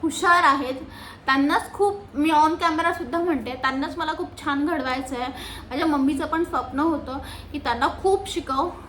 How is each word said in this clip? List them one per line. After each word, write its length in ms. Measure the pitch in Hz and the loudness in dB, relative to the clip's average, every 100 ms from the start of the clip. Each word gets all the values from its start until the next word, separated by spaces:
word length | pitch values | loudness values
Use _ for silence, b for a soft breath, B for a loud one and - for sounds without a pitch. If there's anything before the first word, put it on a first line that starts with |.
हुशार 420 | 320 - 349 349 | -2 0 6 6
आहेत. 320 | 294 285 254 269 - B B B - | 6 4 0 -6 -10 B B B 0
त्यांनाच 480 | 269 285 359 - | 4 4 2 -2
खूप, 220 | - 403 403 - | 0 0 0 -8
मी 160 | - 302 | 0 4
on 220 | 302 311 | 6 6
camera 420 | 320 330 320 339 | 4 0 2 0
सुद्धा 260 | 339 285 339 | 0 -4 -2
म्हणते, 340 | 349 294 220 254 | 0 0 -2 -4
त्यांनाच 420 | 269 262 294 269 | -2 -2 -4 -4
मला 160 | 320 | -4
खूप 300 | 320 359 - | -4 -6 -6
छान 220 | - 277 294 | -2 0 0
घडवायचं 500 | 320 262 254 269 262 | 0 -2 -4 -4 -6
आहे. 120 | 254 262 B B B | -6 -8 B B B
माझ्या 180 | 254 320 | -2 2
मम्मीचं 380 | 285 269 277 269 | 2 2 2 0
पण 180 | 320 | -2
स्वप्न 360 | 349 339 240 262 | 0 -2 -2 0
होतं 380 | 311 302 - 269 B B B | 0 0 -4 -10 B B B
की 80 | 294 | -8
त्यांना 280 | 277 233 285 | -4 0 0
खूप 420 | 339 381 392 - | 2 2 2 0
शिकव 400 | 339 - 269 349 - | -6 -4 -2 -2 -4